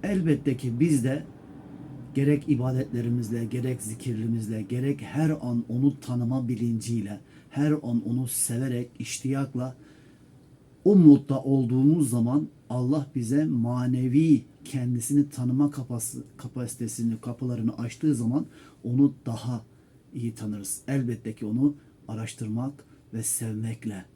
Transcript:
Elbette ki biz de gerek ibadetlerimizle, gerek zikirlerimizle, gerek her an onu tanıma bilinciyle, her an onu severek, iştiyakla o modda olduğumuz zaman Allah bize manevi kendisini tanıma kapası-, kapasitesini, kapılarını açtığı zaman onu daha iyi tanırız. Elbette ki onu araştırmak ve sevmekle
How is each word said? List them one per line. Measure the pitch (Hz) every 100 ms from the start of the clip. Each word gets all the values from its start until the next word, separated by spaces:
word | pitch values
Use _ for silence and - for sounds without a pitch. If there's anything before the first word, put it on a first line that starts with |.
| 185
Elbette | 196 165 143 139 127
ki | 127 117
biz | 165 143
de | 127 143 - - - - - - - - -
gerek | - 139 147 147
ibadetlerimizle, | 131 127 127 135 120 117 120 104 117 113
gerek | 123 127 127
zikirlerimizle, | 110 113 127 110 113 117 107 110
gerek | 101 123 135 143
her | 101 110 156
an | 151 123 117 117
onu | 120 139 139
tanıma | - 123 120 131 120
bilinciyle, | 117 117 113 110 117 101 101 - - -
her | - 147
an | 151 123 120 117
onu | 120 127
severek, | - - 120 135 123 123 -
iştiyakla | 117 - 135 139 139 123 127 127 - - - - - - - - - -
o | 185 202
modda | 160 139 - 135
olduğumuz | 139 135 120 127 139 165 139
zaman | 120 113 139 156 - -
Allah | 127 123 151 139 127
bize | 113 139 156
manevi | 131 117 123 123 127 127 135 165 139 - - -
kendisini | 135 123 123 117 143 143
tanıma | 131 123 127 147
kapası-, | 143 127 120 - 127 120 -
kapasitesini, | 120 123 120 - 113 113 117 113
kapılarını | - 120 127 120 113 -
açtığı | 120 - 156 131
zaman | 117 131 - - - -
onu | 123 123 143 139 -
daha | 113 113 120 - - _ - _
iyi | 143 117 113
tanırız. | 110 101 95 - -
Elbette | 139 120 113 113 110
ki | 107
onu | 113 143 143 - _ -
araştırmak | 110 113 - 113 110 135 143 - - -
ve | 113
sevmekle | 110 - 113 107 113 113 113 98 92